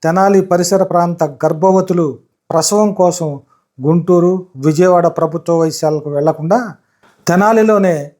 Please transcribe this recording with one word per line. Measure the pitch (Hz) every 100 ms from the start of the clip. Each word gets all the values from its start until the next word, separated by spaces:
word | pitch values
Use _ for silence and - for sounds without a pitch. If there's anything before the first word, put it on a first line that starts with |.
తెనాలి | 160 175 196 196
పరిసర | 185 175 175 196
ప్రాంత | 190 175 175 170
గర్భవతులు | 156 139 156 156 185 190 185 175 156 135 _ _ _
ప్రసవం | 165 156 208 214
కోసం | 202 180 170 160 143 _ _ _ -
గుంటూరు, | 135 170 160 175 175 185 180 131
విజయవాడ | 139 151 185 175 170
ప్రభుత్వ | 165 160 165 170 170
వైద్యశాలకు | 160 156 156 151 147
వెళ్లకుండా | 143 151 151 156 214 233 151 _ _ _ _ -
తెనాలిలోనే | 175 208 226 220 214 190 160 147 _